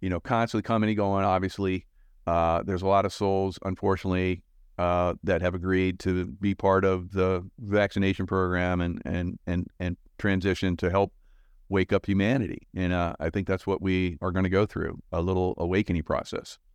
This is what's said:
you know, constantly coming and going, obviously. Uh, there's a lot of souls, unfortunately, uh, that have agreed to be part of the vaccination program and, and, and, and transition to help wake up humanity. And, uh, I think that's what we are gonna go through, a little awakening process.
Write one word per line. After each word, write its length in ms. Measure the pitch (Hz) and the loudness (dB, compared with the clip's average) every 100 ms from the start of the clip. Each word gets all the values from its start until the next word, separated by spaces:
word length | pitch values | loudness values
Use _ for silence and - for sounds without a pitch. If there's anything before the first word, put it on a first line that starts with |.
you 80 | 95 | -4
know, 120 | 87 | -2
constantly 420 | - 117 117 107 | 0 0 0 -2
coming 280 | 107 113 107 | 0 2 2
and 60 | 107 | 2
going, 280 | 101 98 | 0 2
obviously. 600 | 98 92 95 - 95 92 - _ - - - | 2 2 0 -2 -2 -2 -6 _ -20 -8 -2
Uh, 360 | 85 82 85 | 2 2 2
there's 200 | - 90 | 0 -2
a 40 | 95 | 2
lot 180 | 98 | 2
of 80 | 98 | 2
souls, 460 | - 101 95 95 - | 0 0 2 -2 -4
unfortunately, 800 | 95 92 101 95 95 92 92 87 - _ - - | -6 -2 0 0 0 0 0 -2 -8 _ -12 -2
uh, 360 | 87 87 90 - | 0 2 0 0
that 180 | - 85 | 0 0
have 120 | 87 | 0
agreed 440 | 90 92 92 92 90 | -2 0 2 2 0
to 260 | 92 90 87 | -2 -2 -2
be 280 | 92 101 | -2 -2
part 300 | 92 98 95 | 0 2 4
of 260 | 95 92 87 | 4 0 -2
the 320 | 98 92 90 92 - | 0 0 0 -4 -12
vaccination 680 | 104 104 101 101 95 92 92 | 0 2 2 2 0 0 -2
program 540 | 95 92 90 90 90 | 0 0 0 0 0
and, 220 | 87 - | -2 -4
and, 340 | 69 90 87 - - | -4 -4 -4 -6 -4
and, 200 | 87 - - | -4 -4 -6
and 160 | 90 90 _ - | -6 -6 _ -4
transition 580 | 104 95 95 92 95 87 | 0 2 0 0 0 0
to 120 | 87 | 0
help 240 | 95 101 - - - _ - - | 2 0 -2 -20 -20 _ -20 -2
wake 240 | 95 92 | 0 2
up 140 | 98 - | 0 2
humanity. 640 | 98 101 131 101 - - 95 | 2 2 0 -2 -8 -10 -4
And, 160 | 90 | 0
uh, 220 | 90 85 - | 0 0 -2
I 120 | 80 | -4
think 180 | 98 92 | -2 -2
that's 180 | 92 - | -2 -2
what 160 | 95 | -2
we 360 | 95 92 90 82 | 0 0 0 -2
are 100 | 92 | -2
gonna 180 | 92 92 | 0 2
go 160 | 95 107 | 2 0
through, 360 | - 80 - - | -2 -6 -8 -6
a 100 | 87 | -2
little 340 | 90 92 90 - | 0 0 0 -2
awakening 460 | 87 95 104 87 | 0 0 0 -2
process. 540 | - 73 - - - - _ | -2 -4 -4 -8 -10 -18 _